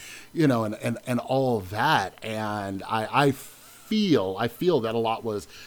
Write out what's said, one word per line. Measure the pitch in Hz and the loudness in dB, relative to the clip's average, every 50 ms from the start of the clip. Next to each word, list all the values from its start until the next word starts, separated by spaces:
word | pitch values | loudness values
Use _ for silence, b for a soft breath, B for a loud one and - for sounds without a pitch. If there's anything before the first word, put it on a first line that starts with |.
| B B B B B B | B B B B B B
you | B 165 156 | B 2 4
know, | 139 123 113 | 4 4 2
and, | 110 104 107 | 0 -2 -4
and, | - - 120 117 - - | -4 -4 -4 -4 -4 -4
and | - 123 120 | -4 -4 -2
all | - - 131 135 135 127 120 107 | -2 0 0 2 2 2 0 0
of | 95 90 | -2 -4
that, | 104 107 123 151 156 120 95 90 - - | -2 0 2 4 4 2 2 0 -6 -10
and | - 110 110 107 110 104 104 107 101 98 95 95 - | -8 -6 -4 -4 -4 -4 -4 -4 -4 -4 -6 -6 -4
I, | - 110 113 110 107 | -2 -2 -2 -2 0
I | 110 127 143 143 | 2 4 4 4
feel, | 135 - - - - - - - - - - - 214 214 208 190 143 113 95 95 95 98 | 2 0 -6 -18 -20 -20 -20 -20 -20 -16 -6 -2 0 2 4 4 4 4 2 0 -2 -2
I | 120 | -2
feel | 117 - - 165 180 170 127 | -4 -2 0 2 2 2 2
that | 110 113 110 | 2 0 0
a | 117 | 0
lot | 113 110 113 110 110 | 0 0 0 -2 -2
was, | 117 107 101 - B B B B | -4 -4 -4 -6 B B B B